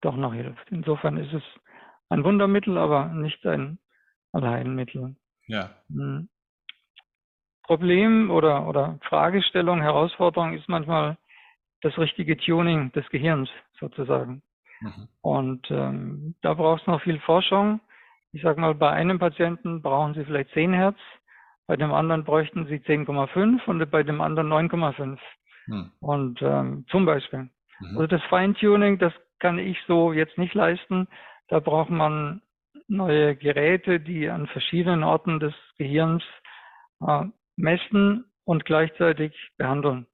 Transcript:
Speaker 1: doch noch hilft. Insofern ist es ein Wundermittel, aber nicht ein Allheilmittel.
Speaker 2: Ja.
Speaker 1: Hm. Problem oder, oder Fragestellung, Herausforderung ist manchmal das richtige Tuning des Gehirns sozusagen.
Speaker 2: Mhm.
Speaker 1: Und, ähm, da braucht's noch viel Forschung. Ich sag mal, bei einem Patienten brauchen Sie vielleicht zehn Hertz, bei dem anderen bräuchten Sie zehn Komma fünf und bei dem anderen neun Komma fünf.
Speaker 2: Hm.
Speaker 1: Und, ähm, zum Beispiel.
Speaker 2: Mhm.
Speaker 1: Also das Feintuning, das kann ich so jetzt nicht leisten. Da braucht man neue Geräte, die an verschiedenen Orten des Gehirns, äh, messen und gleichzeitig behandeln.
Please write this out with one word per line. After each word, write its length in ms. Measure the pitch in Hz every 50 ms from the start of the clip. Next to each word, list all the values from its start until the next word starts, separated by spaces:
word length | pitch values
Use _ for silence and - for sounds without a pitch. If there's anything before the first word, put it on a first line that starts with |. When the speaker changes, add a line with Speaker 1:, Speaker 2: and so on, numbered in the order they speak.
| -
Speaker 1:
doch 140 | 156 135
noch 160 | 123 139 127 113
hilft. 380 | 117 120 131 127 - - _
Insofern 460 | 208 170 160 - 151 143 - 156 147
ist 160 | 160 156 143 156
es 100 | 156 - - - - _ _ - - - - _ _ _ _
ein 120 | 175 - 143
Wundermittel, 560 | 175 196 202 202 196 196 202 202 - 185 170
aber 280 | 165 156 151 143 139
nicht 380 | 165 165 160 151 156 147 - _
ein 320 | 92 82 - 131 139 156 - _ _ _ _ _ _ _ _ _ _ _
Allheilmittel. 840 | 170 135 120 117 120 123 127 131 131 127 123 - 139 127 127 135 _ _ _ _ _ _
Speaker 2:
Ja. 240 | - 110 107 92 95 - _ _ _
Speaker 1:
Hm. 400 | 151 143 139 139 135 143 165 - _ _ _ _ _ _ _ _ - _ _ _ _ - _ _ _ _ _ _ _ _ _ _ _ _ _
Problem 680 | - 170 156 170 180 180 180 208 220 226 220 220 -
oder, 380 | 165 165 156 156 147 139 147 160
oder 300 | 156 143 139 156 165 147 - -
Fragestellung, 720 | - 156 147 165 180 196 180 - - 185 175 175 180 170
Herausforderung 720 | 151 151 147 147 156 170 - - 185 175 165 - 170 165 165
ist 160 | 156 151 -
manchmal 480 | 180 165 156 147 165 160 151 151 160 - _ _ - - - _ _ _ _ _ _ _
das 160 | - 156 -
richtige 400 | - 165 147 - - 180 147 160
Tuning 560 | 143 - - 165 165 170 170 165 156 143 131 -
des 160 | 151 139 -
Gehirns 400 | - 135 131 165 160 143 135 127 - - _ _ _ -
sozusagen. 640 | - 143 - - 139 123 139 131 131 123 127 135 _ _ _ _ _ _ - -
Speaker 2:
Mhm. 280 | - 104 98 - 104 117 _ _ _
Speaker 1:
Und, 480 | 156 143 139 135 131 131 127 _ -
ähm, 640 | 143 139 135 - 135 139 135 139 147 147 147 156 170 _ -
da 120 | 160 156
braucht's 320 | 156 170 160 165 160 -
noch 160 | - 175 151 -
viel 160 | 180 165 151
Forschung. 600 | - - 165 175 185 - - 196 202 208 214 214 _ _ _ - - _ _ _ _ _ _
Ich 100 | 151 147
sag 160 | 170 151 147
mal, 160 | 165 160 156
bei 160 | 147 156 147
einem 280 | 151 156 160 175 190 180
Patienten 640 | 180 170 156 - 175 170 170 175 - 175 170 165
brauchen 320 | 151 147 135 139 151 147 147
Sie 100 | 156 147
vielleicht 260 | 139 156 143 139 _
zehn 240 | - 156 156 180 185
Hertz, 240 | 180 185 196 208 - - - - - _ _ _ - _ _ _ _ _
bei 100 | _ -
dem 160 | - 151 151 147
anderen 300 | 147 156 160 165 160 151
bräuchten 420 | - 147 156 156 151 - 175 160
Sie 160 | 123 151 147 -
zehn 240 | - 156 147 151
Komma 220 | 147 143 143 139 135
fünf 380 | - 180 190 220 247 254 -
und 240 | - 185 165 165 147
bei 120 | 147 156 151
dem 180 | 143 151 151
anderen 280 | 156 156 156 156 160 151
neun 200 | 156 156 165 170
Komma 240 | 165 170 165 151 135
fünf. 280 | - 143 131 135 135 - - - _ _ _ _ - _
Speaker 2:
Hm. 260 | - 110 101 87 - _ _
Speaker 1:
Und, 420 | - 147 147 143 139 127 120 - 139
ähm, 420 | 139 143 139 135 131 135 143 135 _
zum 160 | - 185 190
Beispiel. 420 | 165 156 139 - - - 135 131 127 _ _ _ _ _ -
Speaker 2:
Mhm. 160 | 98 90 95
Speaker 1:
Also 100 | - 160
das 160 | 156 185 165 - -
Feintuning, 680 | - 185 185 196 202 - - 208 202 202 202 202 196 185
das 160 | 185 170 165 - _ _ _ _
kann 200 | - 180 170 175
ich 200 | 185 190 180 - -
so 260 | - 175 170 165 170 160
jetzt 240 | 156 160 156 -
nicht 160 | - 175 175 -
leisten. 560 | 202 190 165 170 180 - _ 190 185 185 - - - - - - - _ _
Da 120 | - 160
braucht 300 | 151 - 151 156 160 147
man 520 | 175 165 156 151 151 151 151 147 156 196 _ _ _ _ _ _ _ 294 320 _
neue 480 | 214 196 190 180 151 151 151 147 143
Geräte, 640 | 139 139 143 143 139 147 156 180 185 - - 180 170
die 280 | 151 156 180 160 151 147
an 180 | - 175 147 -
verschiedenen 540 | - - - - - 165 180 175 180 165 156
Orten 380 | 160 156 160 - 190 165 156
des 140 | 151 147 147 - - _ _ _
Gehirns, 440 | 151 135 139 151 160 160 160 170 - - - - _ - - - - - - - - _ _ _ 160
äh, 180 | 156 151 143 151 190 - _ _ _ _
messen 680 | - 165 156 170 175 - - - 202 202 202 208 226 254 _ _ _ _
und 200 | - 175 160 -
gleichzeitig 680 | - 160 156 160 160 160 - 175 170 160 151 156 156 151 - - - _ _
behandeln. 480 | 135 131 135 143 143 147 131 127 123 _